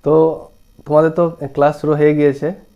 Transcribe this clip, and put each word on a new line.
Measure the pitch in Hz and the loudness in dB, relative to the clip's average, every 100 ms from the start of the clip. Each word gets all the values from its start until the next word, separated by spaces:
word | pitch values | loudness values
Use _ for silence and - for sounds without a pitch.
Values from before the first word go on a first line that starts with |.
| 143 | 0
তো | 156 160 - - _ _ _ - | 2 2 -2 -14 _ _ _ -2
তোমাদের | 151 160 165 | 2 2 0
তো | 170 165 139 143 | -4 -4 -10 0
ক্লাস | 143 151 | 0 0
শুরু | 151 147 | -2 2
হয়ে | 151 151 | 2 2
গিয়েছে | 147 139 151 196 _ | 0 0 -6 -8 _